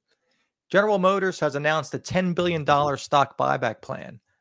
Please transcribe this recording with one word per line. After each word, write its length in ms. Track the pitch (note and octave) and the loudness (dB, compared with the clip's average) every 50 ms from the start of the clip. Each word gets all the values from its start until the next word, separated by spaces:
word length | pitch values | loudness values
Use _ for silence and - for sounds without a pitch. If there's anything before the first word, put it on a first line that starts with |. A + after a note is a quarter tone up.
| _ _ _ _ _ _ _ _ _ _ _ _ _ _ | _ _ _ _ _ _ _ _ _ _ _ _ _ _
General 280 | - F#3+ G#3 G#3+ G#3 F#3+ | 2 2 4 4 2 2
Motors 420 | F3+ F#3 G3 G3 F#3+ F#3 F3 - | 2 2 2 2 0 -2 -2 -2
has 140 | D#3+ D3 C#3 | -2 -2 -2
announced 400 | C#3+ D3 D3+ D#3 D#3+ C#3 - - | 0 0 0 0 0 -4 -6 -10
a 40 | B2+ | -10
ten 360 | - - - F#3 F#3 F3+ F3 | -8 -2 -2 0 0 0 0
billion 280 | F3+ F3 F3+ E3+ D#3+ | 0 -2 -2 -2 -2
dollar 360 | C#3+ D3+ D3 C#3+ D3 D3 C#3 B2+ | 2 2 2 4 4 0 -2 -4
stock 400 | - - - C#3+ C3+ - - - | -4 2 4 4 4 2 0 -2
buyback 420 | C3 C3+ C#3 C3+ C3 A2+ G#2+ - | 0 0 0 0 -2 -4 -4 -6
plan, 400 | - - - - - - - A#2 _ _ _ _ | -10 -12 -12 -12 -12 -16 -18 -20 _ _ _ _